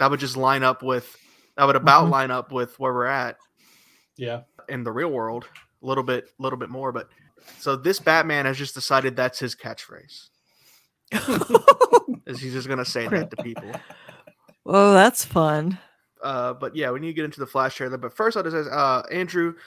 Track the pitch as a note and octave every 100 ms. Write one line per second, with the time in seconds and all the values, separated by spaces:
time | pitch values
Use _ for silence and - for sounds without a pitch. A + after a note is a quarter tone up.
0 | C#3 C#3 C#3 B2 C3 C3+ C3 B2+ C3 B2+
1 | - - _ _ _ - C#3 C3+ C#3+ C#3+
2 | E3+ C3+ C3 B2+ B2 C3 A#2+ - C3 B2
3 | B2 C3+ A#2+ - _ _ _ _ _ _
4 | _ - B2 A#2 - - - C3 A#2 A2+
5 | E3 C3 A2+ A#2 - - _ _ B2+ C3
6 | B2+ B2+ - - C3 C3 A2+ C3 C3+ A#2+
7 | - _ _ _ - - - C3+ C#3 F#3+
8 | - D#3+ D#3 D3 C3+ C3+ C#3 - - C3+
9 | C3 A#2+ B2+ - B2+ - A#2 A#2 - -
10 | - - - _ _ _ _ _ _ _
11 | _ G#3+ - G#3 - A#4+ - - B4 A#4+
12 | - - - B2+ C3 C3 B2+ C3 B2+ B2+
13 | A2+ G3 - - A#2+ A2+ G2+ A#2 - -
14 | - - - _ _ _ - G3 G3+ G3
15 | G#3 - - F3+ D#3 D3+ D#3+ F#3 - _
16 | _ _ C3+ C3 B2 B2+ C3 D#3 C#3 B2+
17 | E3 D#3+ D3+ D3+ C3+ C3+ C3 - B2+ B2+
18 | A#2+ - A3 A3 E3+ D#3+ D3 D3 C#3 C3
19 | - F3 F#3 F3 E3+ E3